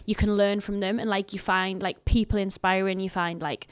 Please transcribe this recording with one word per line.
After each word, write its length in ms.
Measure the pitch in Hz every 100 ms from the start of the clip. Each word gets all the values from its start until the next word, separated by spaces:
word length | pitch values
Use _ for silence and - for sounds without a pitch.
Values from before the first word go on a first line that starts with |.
| -
you 80 | 214
can 200 | 214 208
learn 260 | 202 202
from 180 | 202 202
them. 180 | 190 226
And, 140 | 220
like, 200 | 196 196
you 60 | 196
find, 460 | - 185 185 190
like, 220 | 190 - -
people 340 | 233 214 208
inspiring, 600 | 196 - 185 190 190 185
you 100 | 190
find, 280 | 185 170 170
like, 280 | 156 131 -